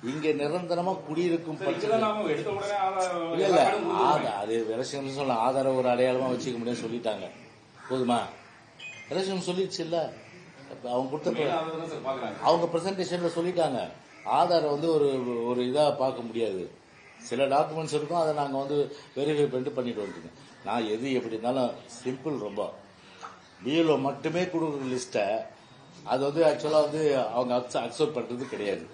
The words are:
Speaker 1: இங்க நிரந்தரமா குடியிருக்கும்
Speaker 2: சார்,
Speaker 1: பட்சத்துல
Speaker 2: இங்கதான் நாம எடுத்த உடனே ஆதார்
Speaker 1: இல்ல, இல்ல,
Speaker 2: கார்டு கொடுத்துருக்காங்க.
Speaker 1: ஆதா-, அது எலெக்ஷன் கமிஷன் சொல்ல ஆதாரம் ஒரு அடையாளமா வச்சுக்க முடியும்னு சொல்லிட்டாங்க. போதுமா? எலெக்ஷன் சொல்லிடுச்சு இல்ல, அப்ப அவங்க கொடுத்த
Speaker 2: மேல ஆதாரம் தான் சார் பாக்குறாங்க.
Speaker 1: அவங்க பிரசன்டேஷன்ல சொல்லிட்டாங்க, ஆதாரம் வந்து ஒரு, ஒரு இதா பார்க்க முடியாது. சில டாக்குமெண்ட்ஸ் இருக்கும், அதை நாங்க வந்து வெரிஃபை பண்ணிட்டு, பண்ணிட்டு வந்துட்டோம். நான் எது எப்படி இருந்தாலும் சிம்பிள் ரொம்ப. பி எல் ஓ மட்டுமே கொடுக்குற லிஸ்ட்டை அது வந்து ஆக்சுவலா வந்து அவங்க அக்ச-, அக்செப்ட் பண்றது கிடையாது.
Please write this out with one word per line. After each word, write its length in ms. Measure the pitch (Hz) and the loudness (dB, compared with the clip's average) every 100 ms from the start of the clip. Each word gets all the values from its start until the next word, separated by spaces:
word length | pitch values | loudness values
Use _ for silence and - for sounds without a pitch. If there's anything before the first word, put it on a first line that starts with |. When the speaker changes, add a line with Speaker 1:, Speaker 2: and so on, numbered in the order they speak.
| 113 | -4
Speaker 1:
இங்க 180 | 147 156 147 | -2 0 0
நிரந்தரமா 540 | 147 170 175 170 180 185 143 | 0 -2 -2 0 0 -2 -4
குடியிருக்கும் 500 | 156 180 165 165 151 | -2 0 0 -2 -4
Speaker 2:
சார், 100 | 185 | -2
Speaker 1:
பட்சத்துல 200 | 170 208 | -2 2
Speaker 2:
இங்கதான் 180 | 220 220 | 2 2
நாம 240 | 214 185 | 0 0
எடுத்த 180 | - 208 | -2 -2
உடனே 260 | 196 202 202 190 | -4 -2 0 0
ஆதார் 260 | 190 185 175 165 | 0 0 -2 -2
Speaker 1:
இல்ல, 140 | 165 196 | 2 6
இல்ல, 160 | 170 | 6
Speaker 2:
கார்டு 180 | 127 104 | 6 4
கொடுத்துருக்காங்க. 480 | - 98 127 151 123 | 0 4 4 4 2
Speaker 1:
ஆதா-, 80 | 101 | -2
அது 100 | 104 113 110 113 | -2 -2 0 -2
எலெக்ஷன் 240 | 127 143 | -4 -6
கமிஷன் 180 | 135 135 | -6 -4
சொல்ல 160 | 139 120 117 | 0 2 2
ஆதாரம் 300 | 131 135 131 | 2 2 2
ஒரு 80 | 127 | 2
அடையாளமா 400 | 123 127 127 131 | 4 4 4 0
வச்சுக்க 260 | 123 120 113 | -2 -4 -4
முடியும்னு 240 | 117 120 113 | -4 -4 -4
சொல்லிட்டாங்க. 400 | 117 110 101 90 - - - - - - | -4 -4 -4 -8 -14 -20 -20 -20 -20 -6
போதுமா? 280 | 131 123 120 95 - - - - - - - - | -2 2 2 0 -10 -20 -20 -20 -18 -16 -16 -6
எலெக்ஷன் 340 | 160 190 190 160 | -4 -2 -2 -2
சொல்லிடுச்சு 340 | 180 185 - 160 | -2 -2 -4 -2
இல்ல, 120 | 170 143 - - - - - - | -2 -2 -6 -18 -20 -20 -20 -18
அப்ப 140 | - 120 | -12 -2
அவங்க 160 | 123 131 | -2 0
கொடுத்த 200 | 151 175 | -2 -2
Speaker 2:
மேல 200 | 165 143 165 | 0 0 0
ஆதாரம் 240 | 160 160 | -2 -4
தான் 100 | 165 | -6
சார் 160 | 151 131 | -6 -4
பாக்குறாங்க. 320 | 135 127 147 127 | -4 -4 0 4
Speaker 1:
அவங்க 180 | 170 170 | 4 4
பிரசன்டேஷன்ல 560 | 165 175 190 165 175 170 170 | 0 -2 -4 -2 0 0 0
சொல்லிட்டாங்க, 440 | 170 175 160 123 85 - - - 95 131 | -2 2 2 0 -4 -10 -20 -14 0 2
ஆதாரம் 360 | 175 170 151 143 | 6 4 4 0
வந்து 140 | 165 | 2
ஒரு, 160 | 156 143 135 123 120 117 | 4 4 2 -2 -2 0
ஒரு 120 | 123 123 | 0 0
இதா 140 | 139 151 - | 4 4 4
பார்க்க 260 | 131 117 117 | 0 -2 -6
முடியாது. 340 | 113 110 92 85 - - - - - - | -2 -2 -2 -6 -12 -20 -20 -20 -20 -8
சில 160 | 120 135 | 0 2
டாக்குமெண்ட்ஸ் 420 | 139 156 156 156 147 | 4 2 -2 -4 -4
இருக்கும், 240 | 143 170 | -2 0
அதை 120 | 156 | 0
நாங்க 240 | 147 139 135 | 0 -2 -2
வந்து 140 | 139 147 139 - - - | -2 0 -2 -4 -12 -4
வெரிஃபை 280 | 147 147 143 | 0 2 2
பண்ணிட்டு, 220 | 127 127 131 | 0 -2 -4
பண்ணிட்டு 260 | 120 104 | -4 -4
வந்துட்டோம். 360 | 101 85 80 - - - 92 | -6 -8 -14 -18 -20 -14 -4
நான் 180 | 117 110 110 | -2 0 -2
எது 180 | 135 127 | 0 -2
எப்படி 200 | 113 113 | -2 -4
இருந்தாலும் 380 | 117 135 123 - - - | -2 0 0 -2 -12 -10
சிம்பிள் 400 | 127 131 156 135 104 | -6 -6 -4 -4 -6
ரொம்ப. 180 | 101 92 - - - - - - - - - | -4 -6 -6 -20 -20 -20 -18 -18 -18 -20 -10
பி 120 | 104 156 | -2 2
எல் 100 | 165 | 4
ஓ 40 | 139 135 | 4 2
மட்டுமே 360 | 127 160 165 180 | -2 -2 0 0
கொடுக்குற 360 | 165 160 143 131 | 0 -2 -2 -4
லிஸ்ட்டை 340 | 127 - 120 101 110 - - - - - - 98 | -4 -2 0 0 0 -4 -14 -20 -20 -20 -18 -2
அது 80 | 127 139 | 0 0
வந்து 120 | 147 160 | 4 4
ஆக்சுவலா 320 | 143 151 156 151 | 4 2 4 4
வந்து 160 | 151 151 135 117 117 | 2 2 2 2 0
அவங்க 180 | 123 123 | 2 0
அக்ச-, 240 | 127 147 120 | 0 -4 -4
அக்செப்ட் 320 | - 151 123 | 0 0 0
பண்றது 300 | 110 123 135 | -4 -6 -6
கிடையாது. 320 | 104 104 92 80 | -4 -2 -2 -6